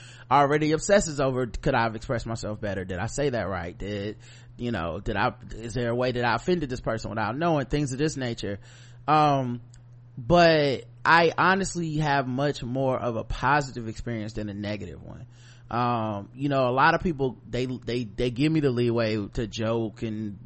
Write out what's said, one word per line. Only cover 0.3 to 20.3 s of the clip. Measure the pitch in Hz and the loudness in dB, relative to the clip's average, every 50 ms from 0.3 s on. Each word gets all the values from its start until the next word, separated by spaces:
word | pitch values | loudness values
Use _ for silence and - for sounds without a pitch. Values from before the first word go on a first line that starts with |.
| 127 143 143 139 147 151 151 151 156 | 4 6 6 6 4 4 2 2 2
obsesses | 156 - - 202 202 185 165 147 139 | 0 4 4 6 6 6 2 0 0
over, | 139 135 131 127 127 | 0 0 0 0 -2
could | 113 - - - 160 131 | -2 -4 -2 0 2 2
I | 120 113 | 2 2
have | 117 107 | 0 -2
expressed | 110 - - 127 113 - | -4 -4 -4 -4 -4 -4
myself | 120 113 113 - 98 107 98 | -4 -6 -6 -6 -6 -6 -6
better? | 110 101 95 98 92 | -6 -4 -4 -4 -4
Did | 92 92 87 | -4 -4 -4
I | 98 | -4
say | 113 - 156 160 143 | -4 -2 -2 -2 0
that | 123 113 95 92 | 0 0 -2 -2
right? | 95 90 85 90 87 123 | -4 -4 -6 -8 -10 -10
Did, | 95 98 104 101 98 107 107 - - - - - - - - | -8 -6 -6 -4 -4 -6 -8 -10 -14 -20 -20 -20 -20 -20 -12
you | - 120 120 117 | -8 -4 -4 -2
know, | 92 82 85 82 82 | -2 -2 -2 -4 -4
did | 90 120 104 | -4 -4 0
I, | 98 110 123 - - - - - | 0 0 0 0 -4 -10 -14 -12
is | 104 113 117 101 | -12 -10 -8 -4
there | 123 120 117 | -2 -2 0
a | 117 | 0
way | 120 127 131 | 0 0 0
that | 117 123 123 | 0 0 0
I | 120 110 | 2 0
offended | 120 - - 180 175 151 123 | 0 2 0 0 0 0 -2
this | 127 123 | -6 -6
person | - 135 113 113 - 107 | -4 -4 -4 -4 -4 -6
without | 104 110 107 101 117 139 | -4 -2 -2 -2 -2 -2
knowing? | 165 175 160 143 131 | 0 2 2 2 0
Things | - - 147 147 127 117 | 0 0 -2 -2 -2 -2
of | 123 | 0
this | 147 160 - | -2 -2 -2
nature. | 139 127 120 117 - - 98 101 95 - - - - - - - - - | -2 -4 -6 -4 -6 -6 -6 -6 -8 -10 -14 -20 -20 -20 -20 -20 -8 0
Um, | - 151 156 151 147 143 135 131 123 123 120 - - - - - - - - - - - | 2 4 4 6 4 4 2 0 -2 -4 -8 -10 -14 -20 -20 -20 -20 -20 -20 -20 -18 -16
but | - 120 - 175 175 170 165 160 156 147 143 127 - - - - - - | -10 0 4 6 8 8 8 8 6 4 2 2 -2 -4 -10 -12 -2 4
I | 139 160 170 170 160 - - | 6 8 8 8 6 4 4
honestly | 151 180 190 196 185 - - 170 170 160 151 156 | 4 4 4 4 0 -2 -4 -4 -4 -2 -2 0
have | 156 147 139 139 131 | 0 2 2 2 2
much | 127 123 131 143 147 139 - 135 | 0 0 0 0 0 -2 -2 -6
more | 120 123 135 135 131 131 - | -6 -4 -2 0 0 0 0
of | - 123 113 | -2 -2 -4
a | 110 110 | -4 -4
positive | - - - - 127 143 151 143 131 113 123 113 | -6 -4 -2 0 2 2 2 2 -2 -6 -10 -8
experience | 110 107 - - 120 117 110 104 110 110 | -8 -10 -8 -8 -6 -6 -6 -6 -6 -8
than | - 107 104 | -8 -8 -8
a | 98 | -8
negative | 101 104 101 107 101 95 87 76 - 85 | -6 -6 -6 -6 -6 -8 -10 -12 -14 -14
one. | 82 - - - - - - - - - - - - | -16 -16 -16 -16 -18 -20 -20 -20 -20 -20 -20 -12 -6
Um, | 107 120 123 120 120 117 110 110 104 101 98 120 120 | -4 -2 0 0 0 0 -2 -2 -4 -6 -8 -10 -8
you | 127 139 143 | -6 -4 0
know, | 139 135 131 123 | 0 2 2 2
a | 123 | 4
lot | 131 143 165 165 | 4 4 4 4
of | 165 | 2
people, | - 185 156 127 135 131 107 - - - | 0 -2 -2 0 -2 -2 -2 -6 -10 -8
they, | 110 120 131 | -4 -4 -2
they, | 127 127 117 - - 117 127 123 | -4 -4 -6 -6 -4 -4 -4 -4
they | 104 - - 123 123 120 | -4 -4 -2 -2 -2 0
give | 113 147 156 | 0 0 2
me | 160 160 | 2 2
the | 143 135 | 2 2
leeway | 120 120 120 120 113 117 117 110 110 110 101 101 - | 2 2 2 2 2 2 2 0 0 -2 -2 -4 -4
to | 135 117 | -4 -6
joke | 101 - 117 113 110 117 117 113 107 - - 120 | -4 -4 -4 -2 -2 0 0 -2 -4 -6 -6 -6
and | 113 107 107 110 104 | -6 -4 -6 -6 -8